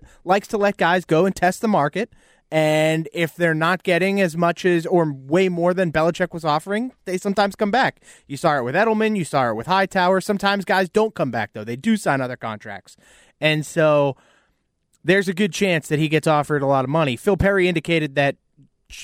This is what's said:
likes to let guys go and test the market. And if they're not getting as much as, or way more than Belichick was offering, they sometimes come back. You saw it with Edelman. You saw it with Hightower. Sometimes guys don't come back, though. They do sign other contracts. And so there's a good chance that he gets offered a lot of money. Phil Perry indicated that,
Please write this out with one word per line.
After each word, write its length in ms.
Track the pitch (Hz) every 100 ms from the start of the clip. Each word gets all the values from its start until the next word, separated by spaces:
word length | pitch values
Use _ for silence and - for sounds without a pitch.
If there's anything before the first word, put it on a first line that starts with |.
| - _ 170
likes 240 | 202 -
to 80 | 208
let 180 | 202 -
guys 300 | 170 180 -
go 200 | 156 190
and 80 |
test 280 | - 180 -
the 80 | 220
market. 420 | 180 147 180 233 _ _ _ _
And 580 | 156 156 156 156 160 160
if 240 | 170 165 -
they're 200 | 170 156
not 260 | 165 180
getting 400 | - 170 190 196
as 160 | 180 165
much 280 | 170 170 185
as, 200 | 170 160
or 260 | 175 156
way 380 | 135 135 175 190
more 240 | 170 175
than 180 | 180 175
Belichick 400 | 156 165 170 180
was 140 | 170 160
offering, 480 | 151 196 208 254 - -
they 120 | 185
sometimes 380 | 208 196 202 -
come 160 | 208
back. 300 | 240 190 - - - -
You 100 | 139
saw 180 | 165 143
it 40 |
with 120 | 120 165
Edelman. 420 | 226 220 220 208
You 80 | 156
saw 240 | 143 123
it 60 | 110
with 100 | 143
Hightower. 560 | 190 196 190 180 190
Sometimes 420 | - 202 202 202
guys 240 | 180 190 185
don't 280 | 214 220 -
come 160 | 143
back, 220 | 117 104
though. 100 | 113
They 120 | 107 127
do 220 | 220 214
sign 240 | 185 135
other 160 | 127 123
contracts. 600 | 117 107 110 98 - _ _ _ _ _
And 240 | 151 156 143
so 500 | 170 156 147 143 127 _ _ _ _ _ _ _ _
there's 240 | 147 196 190
a 60 |
good 200 | 180 208
chance 340 | - 196 165 -
that 100 | 151
he 100 | 156
gets 200 | 156 160
offered 340 | 147 139 147
a 60 | 135
lot 180 | 135 131
of 40 |
money. 260 | 160 143 117
Phil 200 | 208 185
Perry 320 | 196 196 180
indicated 460 | 165 170 165 151
that, 220 | 139 139 - _ _ _ _ _ -